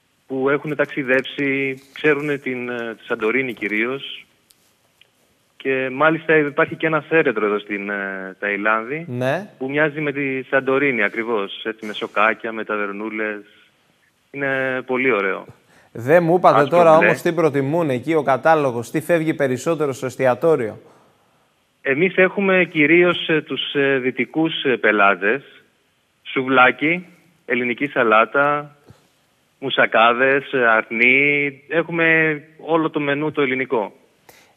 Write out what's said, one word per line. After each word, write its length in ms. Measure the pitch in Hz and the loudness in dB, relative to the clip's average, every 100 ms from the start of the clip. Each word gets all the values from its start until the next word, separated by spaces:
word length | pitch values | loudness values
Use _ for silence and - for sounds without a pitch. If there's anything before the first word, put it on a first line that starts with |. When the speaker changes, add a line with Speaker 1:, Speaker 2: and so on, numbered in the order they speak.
| _ _ - | _ _ -10
Speaker 1:
που 220 | 131 135 | -2 0
έχουνε 260 | 143 156 143 | 0 -2 -4
ταξιδέψει, 1040 | 143 151 127 131 123 - 139 135 135 131 - | -4 -4 0 0 0 -4 -2 -2 -4 -8 -14
ξέρουνε 440 | - 151 143 147 139 | -2 0 0 -2 -4
την, 320 | 131 123 123 | -6 -6 -6
ε, 260 | 120 117 107 | -8 -8 -10
τη 60 | - | -8
Σαντορίνη 480 | 113 110 127 131 | -4 0 0 -2
κυρίως. 720 | 104 101 107 120 135 - - - _ _ _ _ _ _ _ _ _ _ _ _ - | -6 -4 -2 -2 -6 -10 -16 -20 _ _ _ _ _ _ _ _ _ _ _ _ -10
Και 320 | 135 131 131 | -4 -4 -4
μάλιστα 440 | 131 156 160 165 156 | 0 0 2 2 2
υπάρχει 380 | 143 143 160 160 | 2 -2 -2 -2
και 120 | 160 | -2
ένα 140 | 156 | -2
θέρετρο 440 | - 160 143 107 104 | 0 0 2 0 0
εδώ 140 | 104 | -2
στην, 300 | - 101 101 | -4 -8 -6
ε, 460 | 101 98 95 95 92 | -6 -6 -8 -12 -8
Ταϊλάνδη, 640 | 101 101 107 110 113 156 170 | -6 -2 0 -2 -4 -10 -8
Speaker 2:
Ναι. 400 | 123 127 170 208 - | -4 -2 -4 -6 -10
Speaker 1:
που 120 | 131 | -4
μοιάζει 320 | 147 151 147 | 0 0 -2
με 100 | 147 | -6
τη 320 | 139 139 131 | -4 -4 -6
Σαντορίνη 600 | 127 135 131 135 143 117 | -2 -2 0 0 0 0
ακριβώς, 580 | 101 107 113 107 98 - 113 | -2 -2 -4 -4 -6 -8 -10
έτσι, 200 | 107 107 | -10 -10
με 80 | |
σοκάκια, 580 | 101 113 104 110 110 113 | -10 -6 0 0 0 -6
με 120 | 110 | -8
ταβερνούλες. 760 | 104 107 101 98 110 110 107 104 98 _ _ _ _ _ _ _ _ | -6 -6 -6 -8 -8 -6 -6 -8 -14 _ _ _ _ _ _ _ _
Είναι 500 | 139 139 135 131 127 127 | -8 -4 -4 -4 -6 -4
πολύ 260 | 127 131 | -2 0
ωραίο. 340 | 104 98 92 92 - _ _ _ | 0 0 -4 -10 -20 _ _ _
Speaker 2:
Δεν 320 | 120 123 175 | -6 2 4
μου 120 | 160 180 | 4 4
είπατε 240 | 180 117 | 4 4
Speaker 1:
Άσπρο 180 | 139 170 | 4 6
Speaker 2:
τώρα 200 | 165 160 | 6 6
Speaker 1:
μπλε. 80 | 196 | 6
Speaker 2:
όμως 140 | - | 2
τι 120 | 175 | 0
προτιμούν 560 | 165 156 139 135 170 156 | 2 2 0 -2 0 -2
εκεί, 240 | 123 147 | -2 -2
ο 100 | 160 | 0
κατάλογος, 680 | 139 127 160 160 139 120 117 | 2 2 4 4 2 -2 -4
τι 100 | 156 | -4
φεύγει 320 | - 170 160 | 0 0 2
περισσότερο 600 | 147 135 123 165 156 143 | 0 0 0 -2 -2 -2
στο 120 | 127 127 | -4 -6
εστιατόριο; 760 | - 127 117 165 147 107 113 - _ _ _ _ _ _ _ _ _ | 0 0 2 2 2 0 -8 -20 _ _ _ _ _ _ _ _ _
Speaker 1:
Εμείς 340 | 139 135 185 - | -2 0 0 2
έχουμε 480 | 185 202 190 185 175 | 2 2 2 2 2
κυρίως, 580 | 160 147 175 175 165 - | 2 4 6 4 2 0
ε, 120 | 156 | -2
τους, 320 | 147 131 - | -2 -6 -4
ε, 240 | 143 139 135 | 0 0 0
δυτικούς, 640 | 127 123 120 156 160 - | 0 -2 -4 -2 -2 0
ε, 140 | 139 113 | -2 2
πελάτες. 680 | 110 104 101 90 101 139 - - _ _ _ _ _ _ | 2 4 4 4 0 -2 -6 -20 _ _ _ _ _ _
Σουβλάκι, 840 | - 139 131 131 127 120 147 180 180 _ _ _ - | -8 -4 2 4 4 2 -2 -4 -8 _ _ _ -6
ελληνική 420 | 123 123 117 143 | -4 -2 -4 -4
σαλάτα, 880 | 143 113 110 113 143 143 147 147 _ _ - _ _ _ _ _ - | 0 4 4 4 2 0 -2 -6 _ _ -20 _ _ _ _ _ -12
μουσακάδες, 960 | 135 - 117 113 117 120 135 139 135 | -4 0 2 4 4 4 2 0 -2
ε, 120 | 135 117 | 0 2
αρνί. 920 | 110 - 117 123 135 143 143 143 131 - | 2 0 0 2 4 2 0 -4 -8 -6
Έχουμε 720 | 165 160 165 165 160 160 147 156 - 151 | -4 -2 0 2 2 0 -2 -10 -12 -2
όλο 240 | 165 156 | -2 0
το 100 | 156 | -2
μενού 320 | 143 143 151 | -2 -2 -2
το 100 | 147 | -2
ελληνικό. 520 | 135 131 127 120 98 - _ _ _ - _ | -2 -2 -4 -4 -4 -10 _ _ _ -20 _